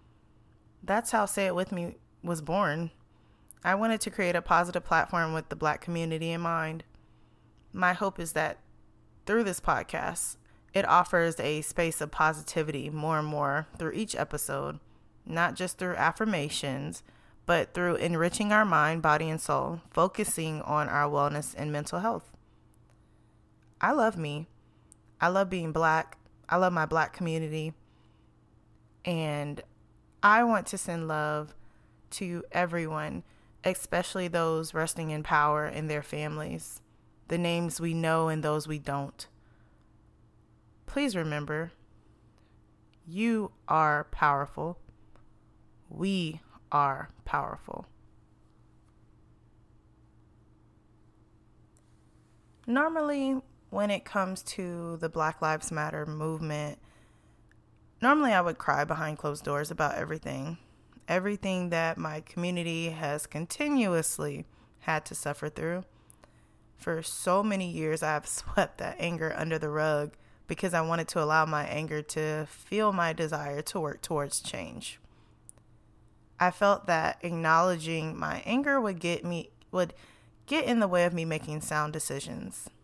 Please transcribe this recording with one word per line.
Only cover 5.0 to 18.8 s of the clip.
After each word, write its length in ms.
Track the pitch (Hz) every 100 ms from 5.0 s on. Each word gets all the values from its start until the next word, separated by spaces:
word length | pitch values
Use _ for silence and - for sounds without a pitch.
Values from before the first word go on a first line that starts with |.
| - 175 160
with 160 | 160 -
the 80 | 156
Black 240 | 156 -
community 500 | - 170 165 160 165
in 100 | 165
mind. 440 | 170 165 160 160 - - - - - _ _ - - 185
My 140 | 180
hope 300 | 180 196 -
is 100 | 165
that 280 | 156 156 - - - - - _ - -
through 180 | 220
this 160 | 208 175
podcast, 760 | - 131 - - - 170 - - _ - -
it 140 | 196 -
offers 500 | 175 175 175 170 160
a 180 | 135 151
space 400 | - - 165 -
of 100 | 151
positivity 800 | - 156 156 147 165 156 143 143
more 300 | 151 151 156
and 80 | 151
more 400 | 147 143 143 156 -
through 140 | 160
each 240 | - 220 -
episode, 640 | 151 147 - 139 143 151 - - - - -
not 300 | 165 175 127
just 220 | 180 -
through 180 | 180 170
affirmations, 1080 | 156 - 220 180 147 - 143 131 147 - - - - - -
but 280 | 170 -
through 220 | 170 180 165
enriching 580 | 170 165 175 - 208
our 100 | 214
mind, 380 | 208 160